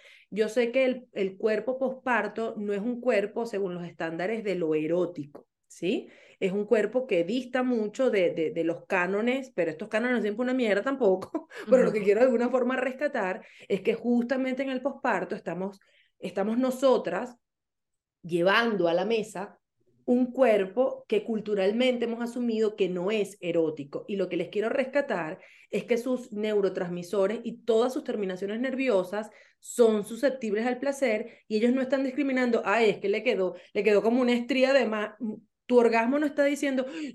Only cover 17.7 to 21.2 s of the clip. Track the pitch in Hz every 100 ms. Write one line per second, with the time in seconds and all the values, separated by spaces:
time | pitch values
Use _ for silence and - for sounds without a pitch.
17.7 | _ _ _ _ _ 175 170 175 214 233
18.7 | 202 170 170 196 226 208 175 202 - _
19.7 | _ _ _ - 247 247 262 262 208 190
20.7 | 196 269 - - 208